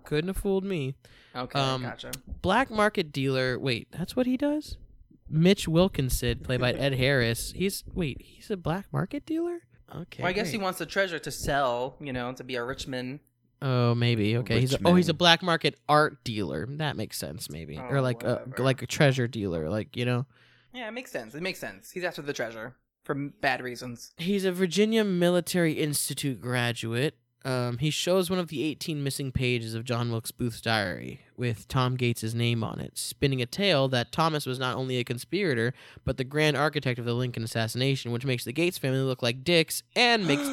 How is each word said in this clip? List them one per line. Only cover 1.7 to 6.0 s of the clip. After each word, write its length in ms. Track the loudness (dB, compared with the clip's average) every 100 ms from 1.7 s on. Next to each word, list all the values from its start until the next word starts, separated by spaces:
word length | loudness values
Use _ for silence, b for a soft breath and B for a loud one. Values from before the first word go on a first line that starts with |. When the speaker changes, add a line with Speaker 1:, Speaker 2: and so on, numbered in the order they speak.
| 0
Speaker 2:
gotcha. 280 | -4 -8 -10 -12 -12 -4
Speaker 1:
black 260 | 2 2 2
market 420 | 2 2 2 -2
dealer. 440 | 0 0 2 0 0
Wait, 300 | 0 -2 -4
that's 240 | -8 -4 0
what 100 | 0
he 80 | 2
does? 400 | 0 0 -4 -12 -16 -20 -20 -20 -2
Mitch 380 | 4 6 4 4
Wilkinson, 720 | 4 4 2